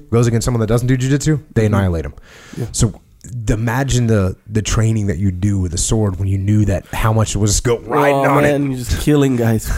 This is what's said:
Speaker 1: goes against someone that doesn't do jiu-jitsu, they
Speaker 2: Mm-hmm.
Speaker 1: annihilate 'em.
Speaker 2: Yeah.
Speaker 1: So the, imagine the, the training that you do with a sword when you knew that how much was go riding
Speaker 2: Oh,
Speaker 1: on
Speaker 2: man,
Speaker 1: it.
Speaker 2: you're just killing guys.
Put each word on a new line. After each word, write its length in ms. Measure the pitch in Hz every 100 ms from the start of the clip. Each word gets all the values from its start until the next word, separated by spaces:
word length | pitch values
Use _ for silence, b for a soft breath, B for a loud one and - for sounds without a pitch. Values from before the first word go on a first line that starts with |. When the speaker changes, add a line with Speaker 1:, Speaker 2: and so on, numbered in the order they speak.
| -
Speaker 1:
goes 160 | 117 120
against 180 | 113 117
someone 160 | 120
that 40 | 107
doesn't 220 | 117 123
do 80 | 131
jiu-jitsu, 420 | 131 143 156 147 -
they 120 | - 107
Speaker 2:
Mm-hmm. 80 |
Speaker 1:
annihilate 320 | 101 95 82 78
'em. 80 | - B B B B
Speaker 2:
Yeah. 100 | 113
Speaker 1:
So 280 | - 110 - - _
the, 320 | - 120 107
imagine 540 | 110 117 117 139 123 117
the, 280 | 107 92 - -
the 140 | 107
training 440 | 101 117 110 113 101
that 120 | 98
you 120 | 101
do 300 | 90 101 98
with 120 | 92
a 40 | 90
sword 400 | - 113 104 90
when 80 | 98
you 120 | 98
knew 260 | 98 107
that 220 | 101 98 -
how 260 | - 113
much 240 | 110 104 98
was 240 | 104 101
go 180 | 123 113
riding 380 | 110 139 143 139
Speaker 2:
Oh, 140 | 135
Speaker 1:
on 120 | 143
Speaker 2:
man, 220 | 147 143
Speaker 1:
it. 40 | 143
Speaker 2:
you're 80 | 127
just 220 | 123 -
killing 340 | - 147 139 123
guys. 340 | 113 110 -